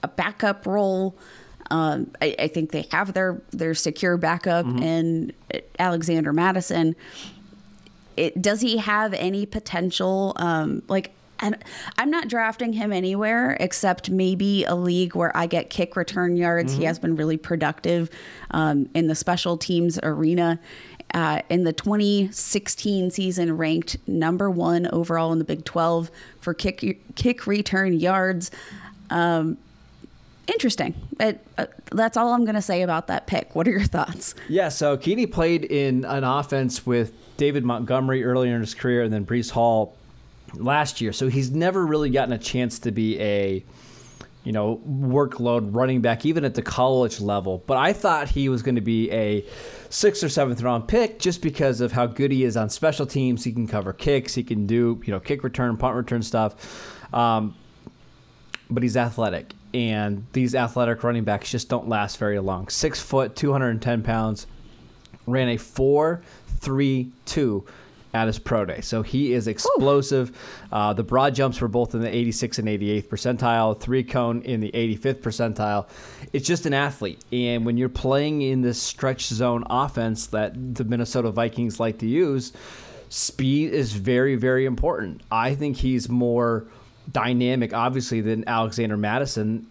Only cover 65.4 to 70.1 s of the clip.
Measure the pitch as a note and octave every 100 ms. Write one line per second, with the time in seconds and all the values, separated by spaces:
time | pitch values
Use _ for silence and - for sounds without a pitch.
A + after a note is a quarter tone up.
65.4 | B2+ C3+ - - C3+ D3 D#3+ E3+ - -
66.4 | - - C#3 C3+ C#3 C3 B2+ - - D#3+
67.4 | B2+ G2+ - - - - - A2+ A2+ A2
68.4 | - A2+ F2+ - - A2+ G#2 C3 C3+ B2
69.4 | A2 G#2+ B4 C#5 C#3 C#3 C3+